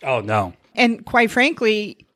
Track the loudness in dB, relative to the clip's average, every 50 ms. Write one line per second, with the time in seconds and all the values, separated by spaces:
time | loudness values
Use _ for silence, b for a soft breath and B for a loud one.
0 | -4 -2 -2 -2 -2 0 0 0 0 -2 -6 _ _ _ _ 2 2 2 2 -2
1 | -8 -2 0 2 2 2 2 2 2 2 0 0 0 0 0 0 -2 -6 -10 _
2 | -20 _ _